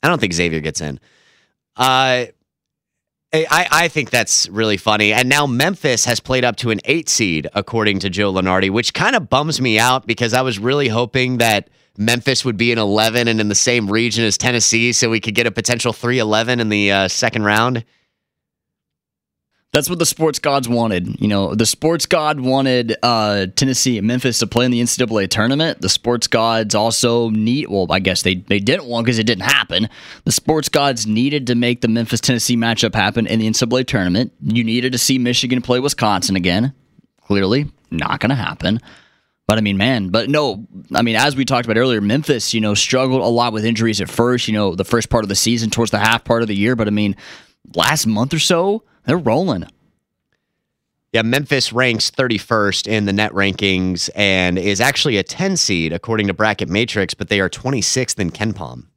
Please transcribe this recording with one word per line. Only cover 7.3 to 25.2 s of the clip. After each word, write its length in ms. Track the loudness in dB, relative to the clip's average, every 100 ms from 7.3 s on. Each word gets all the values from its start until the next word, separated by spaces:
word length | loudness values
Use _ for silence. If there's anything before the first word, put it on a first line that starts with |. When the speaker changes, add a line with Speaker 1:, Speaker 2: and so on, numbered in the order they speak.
| -2 -4
Speaker 1:
according 460 | -6 -4 -2 0 0
to 100 | -2
Joe 220 | -2 -2
Lunardi, 360 | 0 0 2 2
which 260 | 0 -2
kinda 260 | -2 0 0
bums 400 | 0 -2 0 -2
me 180 | 0 2
out 280 | 4 2 -2
because 260 | -2 0
I 100 | 0
was 160 | 0 -2
really 300 | -2 0 0
hoping 500 | 0 -2 -2 -2 2
that 320 | 2 2 -2 _ _ -4
Memphis 480 | -2 0 0 -2
would 120 | -2 0
be 160 | 0
an 60 | 0
eleven 500 | 0 2 2 2 0
and 120 | 0
in 80 | 0
the 60 |
same 340 | 0 2 0 0
region 360 | 0 0 0
as 120 | 0 0
Tennessee 560 | 0 0 2 2 0
so 160 | 0 0
we 120 | 0
could 160 | -2 -2
get 100 | -2
a 60 |
potential 400 | -2 -4 -2 -2
three 260 | -4 -2 -2
eleven 400 | 0 0 0 0
in 100 | 0
the, 220 | 2 2
uh, 160 | 2 0
second 380 | 0 -2 0
round. 400 | 2 2 2 -2 -6 _ _ _ _ _ _ _ _ _ _ _ _ _ _ _ _ _ _
Speaker 2:
That's 140 | -2 -2
what 100 | -2
the 60 |
sports 340 | -2 0 -2 0
gods 300 | 0 0 0
wanted. 500 | 0 0 -2 -4 -2
You 100 | 0
know, 260 | 0 0
the 100 | 0
sports 400 | 0 0 -2 -2
god 360 | 0 2 2 0
wanted, 540 | 0 2 2 2 0 0
uh, 440 | 2 2 2 0 -2 0
Tennessee 400 | 0 0 0 0
and 100 | 0
Memphis 320 | 0 0 -2
to 60 | 0
play 200 | 2 2
in 40 |
the 100 | 2
N 60 | 0
C 120 | 0
double 180 | 0
A 100 | 0